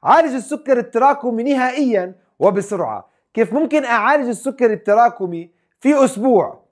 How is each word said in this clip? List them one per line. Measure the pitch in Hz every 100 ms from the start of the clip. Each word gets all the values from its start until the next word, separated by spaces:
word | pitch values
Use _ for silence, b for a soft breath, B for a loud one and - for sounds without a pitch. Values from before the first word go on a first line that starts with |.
عالج | - 285 330
السكر | 262 - 294 - 247
التراكمي | - 233 262 262 247 226
نهائيًا | 240 277 254 254 269 214 180 185 _ _
وبسرعة. | 185 196 202 202 139 104 - _ _
كيف | - 214
ممكن | 240 302 302
أعالج | 262 233 214 294 247
السكر | 226 269 269 247
التراكمي | 208 202 208 233 233 185 170 170 _ _ _
في | 262 294
أسبوع؟ | 269 202 262 220 143 - _